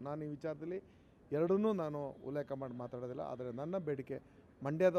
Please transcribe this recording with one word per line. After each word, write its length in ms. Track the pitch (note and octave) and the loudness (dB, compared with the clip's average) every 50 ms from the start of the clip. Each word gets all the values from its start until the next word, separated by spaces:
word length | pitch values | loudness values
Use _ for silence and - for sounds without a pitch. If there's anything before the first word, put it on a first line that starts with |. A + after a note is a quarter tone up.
| B2 C#3+ | -8 -6
ನಾನು 120 | D3 D#3 D3+ | -4 -4 -4
ಈ 20 | D3+ D3 | -6 -6
ವಿಚಾರದಲ್ಲಿ 440 | C#3 - D#3+ D#3 C3 D#3 E3+ F3+ G3 - - - - - - - - - - C#3 D3 | -4 -4 -4 -4 -4 -4 -6 -6 -6 -8 -10 -18 -20 -20 -20 -20 -20 -6 -2 2 4
ಎರಡನ್ನೂ 320 | E3 F3 F#3+ G3+ G#3 A3 G#3+ F#3 D#3+ | 6 6 6 6 6 4 4 2 0
ನಾನು 160 | D3+ D3+ D3 C#3+ C3+ - - - C3 | 0 -2 -2 -4 -4 -6 -8 -8 -4
ಉಲ್ಲೇಖ 240 | C#3 D3 C#3+ - C#3 C3+ | -4 -4 -2 -2 -4 -4
ಮಾಡಿ 140 | C3+ B2+ A#2+ A#2+ | -4 -6 -6 -6
ಮಾತಾಡೋದಿಲ್ಲ. 420 | B2 A#2+ B2 B2 B2 B2 B2+ - D#3 C#3+ C3 | -6 -6 -6 -6 -6 -6 -4 -4 -4 -4 -4
ಆದರೆ 160 | C3 B2+ B2 A#2 B2 | -4 -6 -6 -4 -4
ನನ್ನ 140 | C#3+ E3 F#3 G3 E3 D3+ | -4 -2 -2 -2 0 -2
ಬೇಡಿಕೆ, 300 | C#3+ C3+ B2+ - C3+ B2+ - - - - - - - - - | -2 -2 -2 -4 -6 -6 -8 -12 -20 -20 -20 -20 -12 -6 -2
ಮಂಡ್ಯದ 320 | C#3+ D3+ D#3+ F#3 F#3 E3+ | 0 4 6 6 6 8